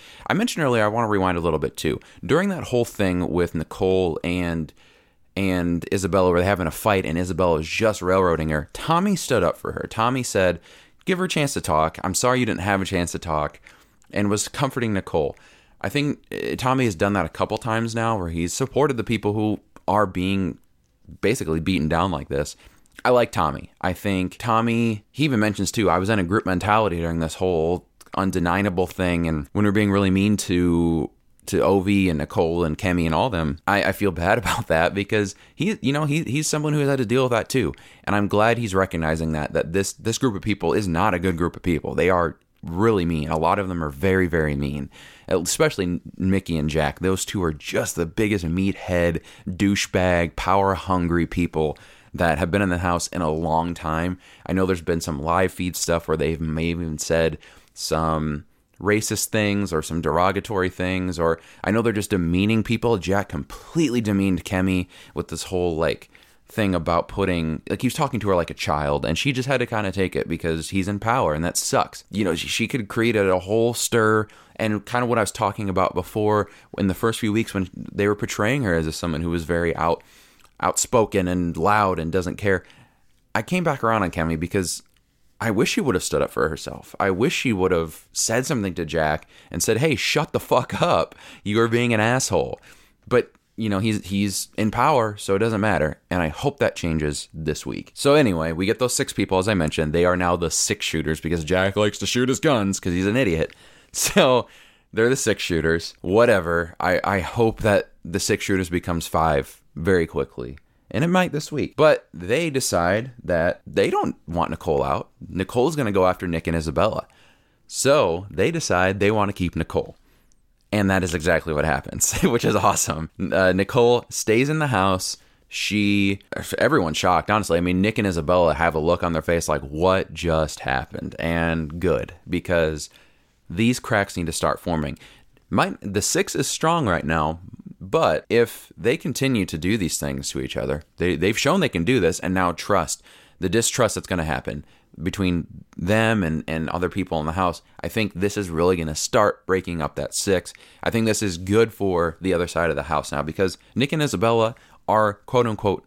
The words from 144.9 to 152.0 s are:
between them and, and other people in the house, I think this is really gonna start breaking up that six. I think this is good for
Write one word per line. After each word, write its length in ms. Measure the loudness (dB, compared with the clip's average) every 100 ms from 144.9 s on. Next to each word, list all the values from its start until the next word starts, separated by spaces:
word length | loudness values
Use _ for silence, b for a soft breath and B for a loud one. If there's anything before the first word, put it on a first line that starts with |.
| -10
between 440 | -6 -2 0 0 -4 -12 -18 -6
them 460 | 0 2 2 2
and, 200 | 0 -2 -4
and 220 | -4 -4
other 200 | -2 -2
people 300 | -2 -4 -4
in 80 | -2
the 60 |
house, 280 | 0 -2 -2 -10 B
I 60 | -6
think 260 | -4 -4
this 220 | -2 -2 -2
is 140 | -4
really 260 | 2 2 2
gonna 200 | -2 -6
start 500 | 0 2 2 0 -2
breaking 360 | -2 -2 -4
up 140 | -4 -4
that 180 | -6
six. 400 | -4 0 0 -2 -12 B B
I 60 | -2
think 160 | 0 2
this 160 | 0
is 160 | -2 -2
good 340 | 2 4 4
for 460 | 2 0 2